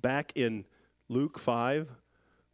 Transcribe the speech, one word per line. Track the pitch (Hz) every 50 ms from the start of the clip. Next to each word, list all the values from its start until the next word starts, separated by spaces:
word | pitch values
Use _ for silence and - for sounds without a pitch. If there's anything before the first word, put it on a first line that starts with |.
back | - 123 131 143 143 - -
in | - 123 117 110 104 92 - _ _ _ _ _ _ _ -
Luke | 117 127 143 151 - -
five, | - 131 117 117 117 127 139 156 160 147 127 - _ _ _ _ _ _ _ _ _ _